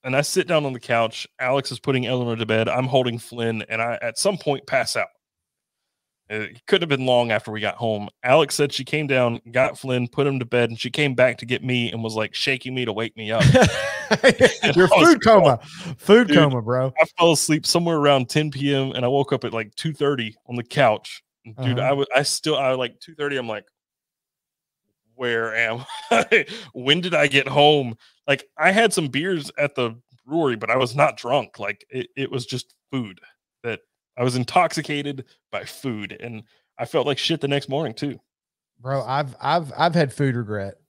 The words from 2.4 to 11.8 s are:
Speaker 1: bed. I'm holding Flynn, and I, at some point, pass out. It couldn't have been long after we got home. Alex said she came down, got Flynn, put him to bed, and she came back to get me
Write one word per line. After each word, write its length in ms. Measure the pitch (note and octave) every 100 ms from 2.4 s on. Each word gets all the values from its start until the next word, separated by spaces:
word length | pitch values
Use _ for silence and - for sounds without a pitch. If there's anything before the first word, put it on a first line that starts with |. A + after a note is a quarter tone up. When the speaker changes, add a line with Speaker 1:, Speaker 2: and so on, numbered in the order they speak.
| A2
Speaker 1:
bed. 200 | A2 A2
I'm 200 | B2 B2+
holding 320 | C3 B2 A#2
Flynn, 420 | - A#2+ A#2 A2+ G#2
and 100 | A2+
I, 200 | A#2 A#2
at 160 | A#2+ -
some 220 | G3 G3+
point, 260 | - C#3 -
pass 300 | - A2+ A#2+
out. 140 | G2 _ _ _ _ _ _ _ _ _ _ _ _
It 360 | G#2+ G#2+ A#2+ -
couldn't 240 | F#3+ E3
have 80 | C#3
been 80 | B2+
long 260 | B2 A#2+
after 200 | A#2 -
we 100 | G#2+
got 140 | G#2 -
home. 340 | A#2 G#2+ G2+ _
Alex 320 | B2 C#3+ D3 -
said 180 | C#3+
she 100 | -
came 240 | C3 D3 D3
down, 320 | C3 B2 A#2 -
got 260 | A#2+ C3 -
Flynn, 300 | C3 B2+ A#2+
put 180 | - C#3
him 120 | C3+
to 60 | A#2+
bed, 240 | B2 A#2
and 80 | A#2
she 100 | C3
came 240 | B2+ D3 B2
back 220 | B2+ A#2+
to 80 | A#2+
get 180 | B2
me 260 | B2+ B2